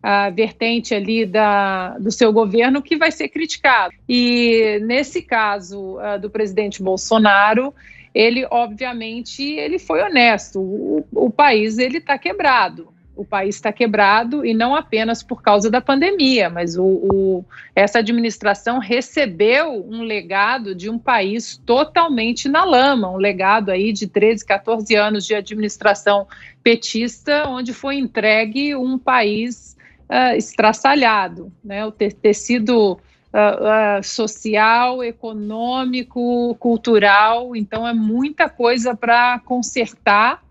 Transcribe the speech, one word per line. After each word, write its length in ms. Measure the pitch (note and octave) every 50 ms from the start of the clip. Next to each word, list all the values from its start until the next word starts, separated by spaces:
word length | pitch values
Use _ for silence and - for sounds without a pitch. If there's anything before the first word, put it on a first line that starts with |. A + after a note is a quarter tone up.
| -
ah, 260 | G3+ G3+ G3+ G3+ G3+
vertente 640 | F3 F#3+ A3 G#3+ - _ A3+ A#3 A#3 A#3 A3+ - A3+
ali 320 | G3+ G3+ G3+ A3+ A3+ A3
da, 720 | F#3+ F3+ G#3+ G#3+ G#3 G3+ G3+ G3 G3 F#3+ F#3 F#3 F#3 -
do 140 | - G3 A3
seu 200 | - - B3 A3
governo 480 | G#3+ A3+ A3+ G3+ F#3 A#3 A#3 B3+ C4 C#4+
que 160 | C#4 - E4+
vai 160 | D4+ D#4+ E4
ser 180 | D#4 - D#4 C#4+
criticado. 680 | _ D4 E4 - - - - C#4 B3+ A3+ F#3+ F3 - _ _
E 720 | - B3 B3 A#3+ A#3+ A#3+ A#3+ A#3+ A#3 A3+ A3+ A3 G#3+ G#3 G#3 G#3+
nesse 400 | A3+ A#3+ C4+ D4 C4+ - F4+ -
caso, 760 | - B3 A3+ A3 G#3 G3+ G3+ F#3 F3 G3+ G3+ F#3+ F#3+ F#3+
ah, 200 | - G3+ G#3 G3+
do 120 | G3+ G3 G#3
presidente 540 | G3+ A3 G#3+ G3+ F#3 G#3+ G#3+ G3+ G3 - F#3+
Bolsonaro, 920 | F#3+ F#3+ F#3 - - A3+ A3+ G#3+ G#3 G3 G3 G3+ G#3+ A3 A#3 B3+ C#4+ - _ - - - - - _ _
ele, 320 | - A3 A#3 A#3+ C4 B3+ -
obviamente, 920 | - A#3+ A#3+ G#3+ G#3+ G#3+ B3+ B3 B3 A#3 A3+ A3 A3+ A#3+ A#3 - - -
ele 380 | C#4 C#4+ D4+ D#4 D4 D4+ F4 F#4
foi 240 | - - E4 D#4+ G4+
honesto. 560 | G#4 E4+ B3+ A#3+ A#3 A3 G3 - - - G3
O, 480 | F#3+ F#3 G3 G#3+ - - - D3+ - _
o 200 | - A3+ B3 B3
país, 480 | - - D4 C#4+ A#3+ G#3+ G#3+ A3 A3 A3+
ele 200 | B3 B3+ B3+ E4+
tá 200 | - - C#4 -
quebrado. 680 | - F4 G#4+ G4+ D#4+ C#4+ C4 A#3+ G3 F3 D#3+ E3+ E3 _ _ _ _ _ _
O 120 | - G3+
país 340 | - G#3+ G3 G3 G3+ G3+ -
tá 120 | - A3 G#3+
quebrado 720 | - A#3+ A3+ G3+ G#3 G3+ G3 G#3 A3 A#3+ A#3 C#4 D4 B3+
e 100 | A#3 A3+
não 200 | A3 A#3 B3 C#4
apenas 480 | D#4 D#4 - - A3 A3 A3 A#3 -
por 220 | - - A#3 - _
causa 260 | A3 G#3 G#3 G3+ A3+
da 120 | G#3+ B3+
pandemia, 680 | B3 - C4+ C#4 D#4+ F#4+ G4+ F#4 C#4+ C4 C4 A#3 F#3+ E3
mas 280 | E3+ F3 F3 E3+ E3
o, 60 | F3+ F#3
o, 640 | F#3+ F#3+ F3 - G3 G3 G3 F#3+ F#3+ F#3+ F3+ F#3+ _ - - - - _
essa 240 | F#3+ G3 G3 - A#3+
administração 800 | A3+ G#3 A#3 A#3 A#3 A3+ G3+ - - G3+ G3+ - - A#3 A#3+ B3+
recebeu 1040 | G#3+ F#3+ A#3+ C4 B3+ - - D#4 C#4+ A3 E3+ D#3+ G#3 A3 B3 C#4+ D#4+ D#4+ C4 G#3 F3
um 140 | G3 A3 A3+
legado 720 | A#3 A3+ G#3+ G3+ E3+ E3+ F#3+ G3 G3+ A3 B3+ C4+ A3+ G3+ F#3+
de 160 | F3+ F3 G#3+
um 80 | A#3
país 640 | A#3 - - B3 A3 G3 G3 G#3 A#3 A3+ - - _ _
totalmente 840 | - A#3 C4 D4+ D4+ - F4 E4+ E4 C#4 A3+ A3 A#3 A#3+ - -
na 160 | C4+ C#4 D#4+ F#4
lama, 480 | F#4+ D4 B3 C4 C#4 C#4 A#3+ G3+ F#3
um 60 | F#3
legado 520 | F#3+ G3 G3+ G3 F#3 F#3+ F#3+ G#3 G3+ G3+ G3
aí 220 | F#3 F#3 G3+ A3+
de 160 | G#3+ G3 G#3+
treze, 380 | F#3 - G3+ G3+ A3 A#3 G#3 -
quatorze 500 | - G3+ G3+ - A3 A3+ A3 G#3 G#3+ A3
anos 300 | G#3 G#3 G#3+ G#3+ G#3 F3
de 100 | - G#3+
administração 880 | G#3 F#3+ - A3 G#3+ G#3+ G#3 - - - F3+ - - - G#3 G#3 G3+ G3 _ - - - - _ _ _
petista, 840 | A#3 A#3 A#3 - - - A3 A#3 A#3+ - - _ D4+ D4 D4 D4+
onde 260 | C#4 B3+ B3 B3+ A#3+ A3+
foi 240 | - - C#4 C#4
entregue 760 | C#4+ C4 - _ A3+ G#3 G#3+ G#3+ A3 A3+ G#3+ A3 C4+ C#4+ D4 C#4+
um 220 | C4 B3+ C4 C4
país, 800 | B3+ - - B3+ B3 A3 G#3 G#3 G#3+ A3+ B3 A#3 - - - - _ _ _ _ _ _ _
ah, 260 | - B3 B3+ B3+ A3+
estraçalhado, 1160 | - G#3 - - - G#3+ G#3+ A3 - - C4+ C#4+ D4+ B3+ A3+ A3 G#3 F#3+ F3 E3+ F3+ E3+ G3 - _ _
né? 220 | G3+ G3 G3+ G#3+
O 60 | G#3+
te-, 240 | G#3+ _ G#3 G#3 G3+
tecido, 840 | _ - G#3+ G3+ - - - A#3+ B3 G#3+ G#3+ B3 A#3 G#3+ G3 F3 - _ _ _ _ _ _
ah, 680 | - G#3 G#3 G#3 - - - G#3+ G#3+ A3 G#3+ G#3 G3+
ah, 60 | G3 G3+
social, 1000 | - - - A3 G#3+ - - - A3 G#3+ G#3+ G#3+ A3 A#3 A#3+ B3 B3 B3+ B3+ B3
econômico, 1500 | A#3 A3+ _ - A3+ A3 G#3+ G#3 G#3 G#3+ A3 A#3 B3 B3+ C4 C4 B3+ B3 B3+ A#3+ _ - B3 A#3+ A#3+ B3 A#3+ A#3+ A#3+ A3+
cultural, 1000 | _ - A#3+ A#3 A3 - A#3+ A3+ G#3 G3+ G3+ G3 G3+ G#3+ A3 A3+ A#3+ B3 B3 B3
então 280 | A3+ G#3 G3 G#3+ A3 A#3
é 80 | A#3 A#3
muita 560 | A3+ A3 G#3+ A3 A#3+ C4+ D4+ D4+ - D#4 D4
coisa 460 | - - A#3+ A#3 B3 B3 A3+ B3+ B3
pra 440 | - - A#3 A#3 A#3+ A#3+ B3 B3 A#3+ _
consertar 960 | - B3+ B3 A3+ - - B3+ A3+ - - _ _ A3 G3+ G#3 A3 B3 D#4 - _ _